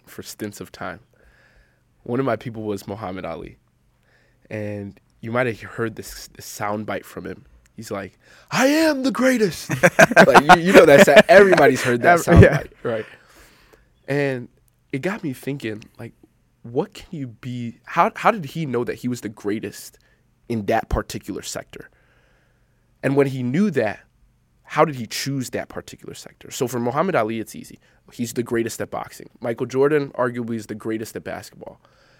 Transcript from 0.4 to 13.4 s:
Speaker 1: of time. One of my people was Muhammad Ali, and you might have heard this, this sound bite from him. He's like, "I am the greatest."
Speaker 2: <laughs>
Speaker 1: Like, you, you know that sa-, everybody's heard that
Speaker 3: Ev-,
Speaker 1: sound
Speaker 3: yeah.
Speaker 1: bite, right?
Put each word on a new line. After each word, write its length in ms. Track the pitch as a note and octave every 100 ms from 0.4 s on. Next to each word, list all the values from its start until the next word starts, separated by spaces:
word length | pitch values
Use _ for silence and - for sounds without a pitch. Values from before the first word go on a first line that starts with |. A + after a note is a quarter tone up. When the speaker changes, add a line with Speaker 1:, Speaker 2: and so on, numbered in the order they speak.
| G#2+ -
Speaker 1:
of 120 | F#2
time. 300 | - F#2 E2+ _ _ _ _ _ _ _ _ _ _
One 160 | - A#2+
of 60 | C3+
my 100 | A2
people 280 | B2 A2+
was 240 | G#2+ G2+ -
Muhammad 380 | G2+ F#2+ F#2+ E2+
Ali, 320 | D#2+ - - _ _ _ _ _ _ _ _ -
and 500 | G#2+ G#2 G#2 G2+ G2 _ _
you 100 | A2+
might 160 | A#2+ B2+
have 120 | G2+
heard 340 | G2+ - A2+ G#2
this, 320 | - - -
this 160 | - -
sound 400 | - G#2 G#2+ G#2
bite 200 | F#2+ -
from 200 | F2 F2+
him. 200 | F2+ - _ _ -
He's 160 | A2+
like, 260 | G2+ G2 _ _ - -
"I 160 | F3+ C4
am 360 | D4+ D#4+ C4+
the 80 | C4
greatest." 580 | G#3 C4 B3 G3 - - B2+
Speaker 2:
<laughs> 60 | F3 - G#3+ D#3+ F#3
Speaker 1:
Like, 180 | - D3 E3+
you, 60 | E3+
you 60 |
know 120 | - D#3+
that 200 | C#3 G3
sa-, 160 | D3 -
everybody's 560 | F#3 G3 E3+ C3+ C3
heard 180 | C3 A#2+
that 100 | D#3+
Speaker 3:
Ev-, 80 | F3
Speaker 1:
sound 200 | - E3+
Speaker 3:
yeah. 160 | C#3 C3
Speaker 1:
bite, 160 | - _
right? 220 | B2 A2 G#2+ - _ -